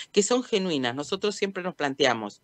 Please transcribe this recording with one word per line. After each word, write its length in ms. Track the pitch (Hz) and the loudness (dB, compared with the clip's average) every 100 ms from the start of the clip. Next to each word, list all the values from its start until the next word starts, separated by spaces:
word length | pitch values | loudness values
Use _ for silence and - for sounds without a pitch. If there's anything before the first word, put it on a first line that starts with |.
| - | 0
que 100 | - | 2
son 200 | 196 247 | 4 2
genuinas. 520 | 247 208 185 147 127 131 | 2 0 0 0 0 -2
Nosotros 400 | 143 190 208 202 | -4 -2 -2 -2
siempre 260 | 196 190 | -4 -2
nos 140 | 180 - | -6 -2
planteamos 640 | 143 135 135 117 104 - | -2 2 2 2 -2 -10